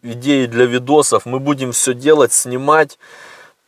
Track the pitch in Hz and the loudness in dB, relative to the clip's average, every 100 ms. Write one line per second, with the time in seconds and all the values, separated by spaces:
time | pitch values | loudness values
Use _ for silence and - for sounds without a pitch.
0 | 120 117 131 139 123 117 123 123 123 151 | -14 -8 0 0 0 0 0 0 0 2
1 | 139 107 120 131 139 143 127 117 - 123 | 2 0 -2 -6 -4 -4 -4 -4 -4 -2
2 | 139 151 123 - 127 127 139 156 147 - | 2 4 4 0 -4 -4 0 2 0 -6
3 | - - - - - _ | -20 -20 -20 -20 -20 _